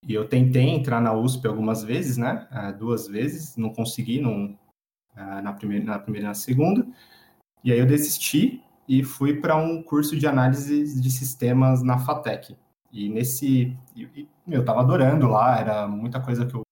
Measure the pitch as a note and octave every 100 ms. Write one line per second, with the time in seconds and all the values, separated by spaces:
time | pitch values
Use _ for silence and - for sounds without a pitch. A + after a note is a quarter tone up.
0 | - G#2+ A2 B2+ B2+ C3 B2+ - - A#2
1 | A#2 A2 B2 B2+ A2+ G#2 A2 A2 G#2+ C#3
2 | E3+ A#2+ A#2+ G#3+ - A2+ G2+ G2 A2 A#2
3 | G2+ G2+ C#3 E3 - - A2+ - A2+ -
4 | - B2 C3+ G2+ G2+ - _ _ _ _
5 | _ G#2 G2 G2 G2 G2+ G#2+ G2+ G#2+ G2+
6 | - G#2 G#2 G2+ - B2+ D#3+ G#3 - -
7 | - _ _ _ _ _ B2+ A#2+ C3 D3
8 | D3 - - D3+ A#3+ - _ _ - C3
9 | C3 - C#3 D3 D#3+ D#3 D#3+ E3 - D3
10 | D3 D3+ D3 C3+ B2+ C3+ C#3+ D3 D3 C3
11 | B2+ C3 C3 - A#2+ B2+ C3 B2+ B2+ B2+
12 | - - A#2 - - A#2 _ _ _ G#2
13 | G2+ A2 B2+ - C#3 C3 B2 - - -
14 | - - - _ - D3 B2+ A#2 B2+ F3
15 | C3 D3+ B2 G#2+ A#2+ A#2+ G#2+ G#2+ G#2 G#2
16 | A#2 B2+ B2+ A#2+ A#2+ A#2 A2